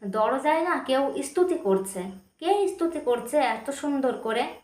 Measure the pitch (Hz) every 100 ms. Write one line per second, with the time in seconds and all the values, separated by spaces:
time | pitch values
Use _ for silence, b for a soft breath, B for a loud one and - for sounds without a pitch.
0 | 202 208 214 262 294 320 349 294 - 262
1 | 277 - 269 - 359 349 196 190 190 185
2 | 190 - _ - 330 403 381 - 339 320
3 | 247 240 - 294 247 220 - 277 294 277
4 | 262 214 226 226 302 -